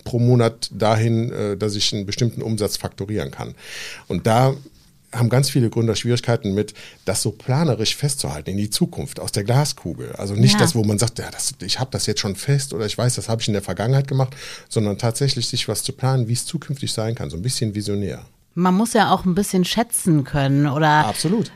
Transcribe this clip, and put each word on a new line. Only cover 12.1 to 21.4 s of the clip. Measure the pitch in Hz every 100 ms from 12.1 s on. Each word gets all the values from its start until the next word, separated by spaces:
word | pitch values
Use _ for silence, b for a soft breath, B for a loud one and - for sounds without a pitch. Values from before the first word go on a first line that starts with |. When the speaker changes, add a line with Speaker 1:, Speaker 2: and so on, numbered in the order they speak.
| 104
Speaker 1:
schon | 104 95
fest“ | - 139 139
oder | -
„Ich | 107 -
weiß, | 123
das | - 104
habe | 113
ich | 113
in |
der | 101
Vergangenheit | 98 90 110 135 139
gemacht“, | 135 127 B B B B
sondern | 117 104 101
tatsächlich | 120 - 139 120 113
sich | 123 -
was | 104
zu | -
planen, | - 127 131 110
wie |
es | 120
zukünftig | - 170 - 135 110
sein | - 110
kann, | 117 73
so | 82
ein |
bisschen | 120 - 110
visionär. | 104 101 101 95 60 - _ _
Speaker 2:
Man | 170 185
muss | 185 233
ja | 226 165
auch | 180
ein | 185
bisschen | 175 202 185
schätzen | 180 220 240 - 190 151
können | 135 147 139 139 147
oder | 139 156 151 117
Speaker 1:
Absolut. | - 160 226